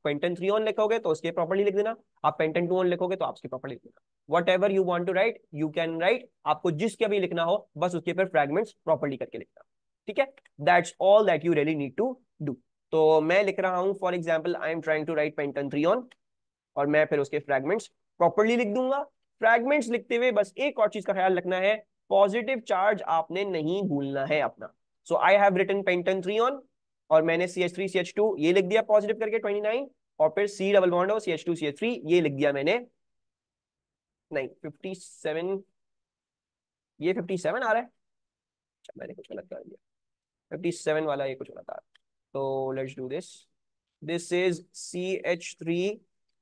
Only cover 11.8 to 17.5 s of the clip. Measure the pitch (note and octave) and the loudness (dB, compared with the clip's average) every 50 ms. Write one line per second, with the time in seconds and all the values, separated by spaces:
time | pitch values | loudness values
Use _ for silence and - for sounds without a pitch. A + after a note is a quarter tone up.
11.8 | C#3 C3+ A#2+ - A3 C4 B3+ - _ _ _ - D3+ C#3+ B2 - _ _ _ _ | -4 -4 -2 -2 -2 -2 -2 -6 _ _ _ -8 -6 -6 -6 -8 _ _ _ _
12.8 | _ _ - D#3+ D#3 D#3 D#3+ D#3 D#3 D#3+ F3 G3 G#3+ G3 F#3+ G3+ F#3 F#3 F#3 F3+ | _ _ 2 4 6 6 6 6 4 4 4 2 2 2 0 0 0 0 0 0
13.8 | F#3 G3 G3 G3 F#3+ F3+ F3+ F3+ E3 E3+ E3 D#3+ D#3 F3+ F3 - - D#3 E3 E3 | 0 -2 -2 -2 -2 -2 -2 -2 0 0 0 0 0 -2 -4 -2 -4 -4 -4 -2
14.8 | D#3 D#3+ D#3 D#3 D3+ D#3 E3 D3+ D3+ D3 D3+ - D3 C#3+ C#3 C#3+ C#3+ C#3 C#3+ D3 | -2 0 0 0 0 -2 0 0 0 -2 -2 -4 -4 -4 -4 -4 -4 -2 -2 0
15.8 | D3+ F3 G#3+ B3+ B3 B3 _ _ _ _ _ _ _ _ _ _ _ _ _ C#3 | 2 2 2 0 -2 -6 _ _ _ _ _ _ _ _ _ _ _ _ _ -2
16.8 | C#3+ C#3+ D3+ D3+ D#3 D3+ D#3 D3 C#3 C3+ - D3 C#3 - | 0 2 4 4 4 4 2 0 -2 -2 -4 -6 -2 -2